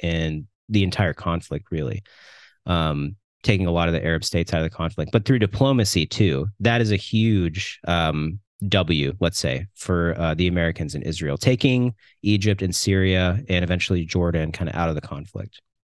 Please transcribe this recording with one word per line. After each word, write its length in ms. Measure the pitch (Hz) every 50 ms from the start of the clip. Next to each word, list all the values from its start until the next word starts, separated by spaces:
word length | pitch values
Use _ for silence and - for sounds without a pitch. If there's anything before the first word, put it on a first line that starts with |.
in 440 | - 85 82 82 80 80 78 78 76 - _ _ _ -
the 140 | 107 104
entire 320 | 98 92 - - 104 92 76
conflict, 520 | - - 87 82 82 - - - 73 - -
really. 320 | 85 80 73 64 76 101 - _ - - - - - - - - _ _ -
Um, 500 | - 87 85 80 78 73 71 71 73 98 - _ _ _ _
taking 240 | - - 107 92 95
a 60 | 87
lot 160 | 85 85 85 85
of 60 | 85
the 100 | 80 -
Arab 200 | 80 82 80 -
states 280 | - - 87 85 -
out 60 | - 82
of 100 | 80 82
the 60 | -
conflict, 340 | - 82 80 - - 78 78
but 120 | - 113 104
through 140 | - 131 123
diplomacy 680 | 107 98 - - 135 135 135 123 107 98 - 92 78
too. 400 | - - - 110 90 71 67 76 101 - -
That 200 | 101 117 117 120
is 120 | 117 107
a 40 | 104
huge, 840 | 95 - - - 110 110 113 110 98 90 85 78 92 95 - - - -
um, 540 | - 85 85 82 78 76 76 76 78 87 101 - _ _ - -
W, 480 | 98 98 98 85 76 87 76 69 69 - -
let's 180 | 92 85 - -
say, 300 | - 73 64 67 87 98 _
for, 400 | - - - 92 87 85 85 82 -
uh, 160 | 82 82 78
the 140 | 78 90 87
Americans 480 | 87 87 85 82 80 - 80 73 71
in 60 | 73
Israel, 340 | - - 80 - 82 73 71
taking 580 | 71 - 131 127 120 - 139 127 123 123 123 113 - _ _ _ _
Egypt 380 | - 101 104 101 95 107 101 92
and 140 | 95 92 90
Syria 680 | - - 101 95 95 95 95 92 92 92 90 87 110 143 -
and 140 | 92 90
eventually 420 | 90 82 90 87 - - 95 87 82
Jordan 460 | 80 - 92 87 85 85 82 80 78
kind 180 | 78 - 92 82
of 60 | -
out 140 | 85 85 82
of 80 | 80
the 40 | 76
conflict. 640 | - - - 71 73 - - - 98 107 - - _ _ _ _ _ _